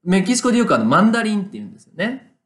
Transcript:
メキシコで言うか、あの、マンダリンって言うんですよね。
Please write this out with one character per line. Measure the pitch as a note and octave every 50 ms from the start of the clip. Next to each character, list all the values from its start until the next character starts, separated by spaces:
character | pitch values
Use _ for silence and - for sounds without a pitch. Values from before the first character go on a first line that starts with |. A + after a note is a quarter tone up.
| _
メ | F3 F3+ F#3+ F3+
キ | F#3 B3
シ | A#3+
コ | - B3
で | A3+
言 | A#3+ A3+
う |
か、 | F3+ C#3+
あ |
の、 | A#2 A2
マ | A2 C3+ E3+
ン | G3+ A3+
ダ | A3+ A#3
リ | A3 A3 G#3+
ン | G3+
っ | F#3+
て | - -
言 | G#2+ G#2
う |
ん | F#2 -
で | -
す | -
よ | _ _
ね。 | D#3 F#3+ A#3 C4+ C4 - _ _ _ _